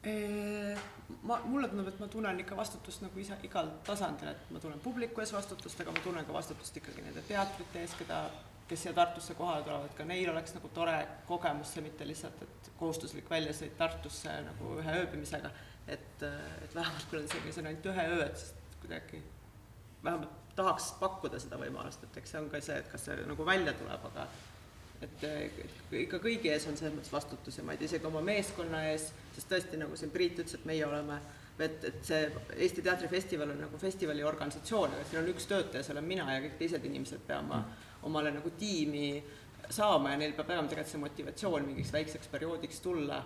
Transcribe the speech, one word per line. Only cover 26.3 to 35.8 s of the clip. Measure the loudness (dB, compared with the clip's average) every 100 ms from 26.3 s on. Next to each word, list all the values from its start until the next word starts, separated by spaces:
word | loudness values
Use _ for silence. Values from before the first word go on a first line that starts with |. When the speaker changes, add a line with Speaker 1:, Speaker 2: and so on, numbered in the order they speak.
| 4 4
Speaker 1:
ees | 4 2
on | 0
selles | 0 -2
mõttes | -2
vastutus | -2 -2 -8 -8 -6
ja | -4
ma | -2
ei |
tea, | 0
isegi | 2 2
oma | 2
meeskonna | 4 4 2 -2 0 2 2
ees, | 2 0 -8 -12 -10
sest | 2
tõesti, | 2 2 -2
nagu | -2 -2
siin | -2
Priit | 4 4 4
ütles, | -4 -4
et | 0
meie | 2 4
oleme, | 2 0 -4 -6 -14 -14 0
et, | 0 2 -4
et | -4 2
see | 4 4 0 -6 4
Eesti | 4 6 4
Teatrifestival | 4 4 2 2 0 2
on | 0 -4
nagu | 0
festivali | -2 2 2 4
organisatsioon, | 2 2 -2 -2 2 6 6 2
aga | 0
siin | 2
on | 2
üks | 2 2
töötaja, | 4 4 0